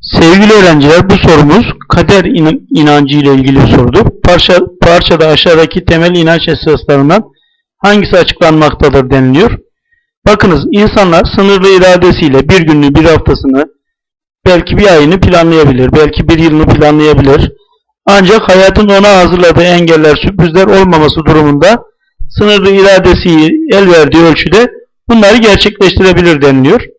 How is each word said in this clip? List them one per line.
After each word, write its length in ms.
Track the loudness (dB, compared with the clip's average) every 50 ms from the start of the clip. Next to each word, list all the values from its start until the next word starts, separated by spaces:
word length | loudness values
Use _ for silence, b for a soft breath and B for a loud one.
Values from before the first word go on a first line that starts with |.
Sevgili 520 | -16 -6 -4 0 2 2 2 2 2 2 2
öğrenciler, 580 | 2 2 2 2 2 2 2 2 0 0 0
bu 40 | -2 -2 0 0
sorumuz 380 | 2 2 2 2 0 0 -2 -2 -8 -14 -10 _
kader 360 | -4 -4 -2 0 0 -2 -2
inan-, 360 | -2 -2 -2 -2 -2 -2 -4 -8 _
inancı 480 | -4 -2 0 0 0 0 0 0 -2 -2
ile 160 | 0 0 0
ilgili 220 | 0 0 0 0
bir 200 | 0 0 2 2
sorudur. 300 | 0 0 0 0 0 -2 -2 -4 -4 -2
Parça, 340 | 0 0 0 0 0 0 0 0 -4 -6 -4 -2
parçada 440 | 0 0 0 0 -2 -2 0 0
aşağıdaki 580 | 0 0 0 0 0 2 2 0 0 -2 -6 -4
temel 300 | -2 -2 -2 -2 -2 -2
inanç 340 | -2 0 0 -2 -2 -2 -4
esaslarından 760 | -6 -6 -2 -2 -2 -2 -2 -2 -2 0 0 0 0 -2 -4 -6 _ _ _ _ _ _ _ _ _ _
hangisi 380 | -4 -2 -2 0 -2 0 0
açıklanmaktadır 920 | 0 0 -2 -4 -2 -2 0 0 2 0 -2 -2 -2 -2 0 0 0 -2 0
deniliyor. 480 | -2 -2 0 0 0 0 0 -2 -4 -6 _ _ _ _ _ _ _ _ _ _ _ _ _
Bakınız, 400 | -4 -2 0 0 -2 -2 -2 -4 -4
insanlar 540 | -2 0 0 0 0 0 0 0 0 0 -2 -2 -2
sınırlı 320 | -2 0 0 0 0 2 0 2 2
iradesiyle 720 | 2 2 2 2 2 0 0 0 -2 -2 0 -2 -2 0
bir 120 | -2 -2
gününü, 340 | 0 0 0 0 0 0 0
bir 100 | 0 0
haftasını, 600 | 2 0 0 0 -2 -4 -4 -2 -4 -2 -2 -4 -6 _ _ _ _ _ _ _ _ _ _ _ _ _ _ _
belki 300 | 0 0 0 0 -4 -4
bir 100 | 0 0
ayını 340 | 2 2 2 2 2 0 0
planlayabilir, 720 | 0 0 0 2 0 2 2 2 2 2 0 0 -2 -2 0
belki 360 | 0 -2 -2 -2 -6 -2 -2
bir 100 | 0 0
yılını 280 | 0 0 0 0 0
planlayabilir. 840 | 0 0 0 0 0 2 2 2 2 2 2 2 2 2 0 0 -2 -6 b b b b b b b b _ _
Ancak 420 | -2 0 0 2 2 0 0 0 0
hayatın 400 | 2 2 2 2 2 0 0 0
ona 280 | 2 2 2 2 2
hazırladığı 460 | 2 2 0 0 0 0 0 2 2 0
engeller, 540 | 0 0 0 0 2 0 2 2 2 0
sürprizler 500 | 0 -4 -8 -4 -2 -2 -2 0 0 0
olmaması 580 | 2 2 0 2 2 0 0 0 0 -2 -4 -4
durumunda 560 | -2 0 0 0 0 0 0 2 0 0 0 -4 _ _ _ _ _ _ _ -12 -10
sınırlı 420 | -6 -4 -2 -2 -2 0 0 0
iradesi 580 | 0 2 2 2 2 2 2 0 -2 0 0 0 0 0 0 0 -2 -4 -4 -2 -2
el 180 | 0 2 2 2
verdiği 300 | 2 2 2 2 2 2
ölçüde 480 | 2 0 0 -2 -2 0 0 0 -2 -4 -12 -20 _ _ _ _ -2
bunları 280 | 0 2 2 2 2
gerçekleştirebilir 1040 | 2 2 0 0 0 -2 -4 -4 -2 -2 -2 0 0 0 0 0 0 0 0 0 0 0
deniliyor. 380 | 0 0 2 2 0 0 -2 -2 -8 -20